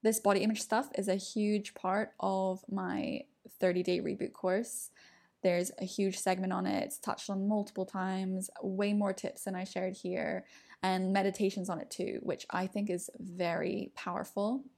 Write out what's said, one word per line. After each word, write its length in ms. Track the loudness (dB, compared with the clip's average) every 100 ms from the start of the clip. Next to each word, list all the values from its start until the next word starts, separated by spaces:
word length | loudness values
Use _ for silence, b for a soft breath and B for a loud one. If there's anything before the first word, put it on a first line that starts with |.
this 160 | 2 4
body 220 | 4 4
image 200 | 4 0
stuff 280 | 2 0 0 -2
is 140 | 0
a 60 | 0
huge 580 | 0 0 2 2 0
part 400 | -6 0 0 0 -2
of 440 | 0 2 2 -2 -4
my 540 | -4 -2 -2 -2 -4 -8 _ -20 0
thirty-day 400 | 2 4 2 2
reboot 340 | 0 -2 -4
course. 580 | -2 0 0 0 -8 -10 B B B B _
There's 300 | 2 2 0 -4
a 60 | -6
huge 320 | 0 0 2
segment 360 | 0 0 0
on 140 | 0 0
it. 160 | 0
It's 160 | -2 -6
touched 300 | -4 -4 -2
on 180 | -2 2
multiple 380 | 2 0 -4 -4
times, 640 | -2 -2 0 0 -2 -4 -6
way 320 | -4 0 2
more 200 | 4 2
tips 300 | 0 -4 -6
than 120 | -6 -4
I 80 |
shared 340 | -4 -2 -2 -4
here, 480 | -4 -2 0 -2 -6 B B B
and 280 | 0 2 4
meditations 580 | 4 4 4 0 2 -4
on 100 | -4
it 100 | -6
too, 300 | -4 -2 -2
which 240 | -2 -4 -2
I 160 | -2 0
think 220 | -2 0
is 200 | -2 -4 -10
very 720 | -12 -2 0 2 0 -2 -4 -8
powerful. 680 | -6 -4 -4 -2 0 0 -4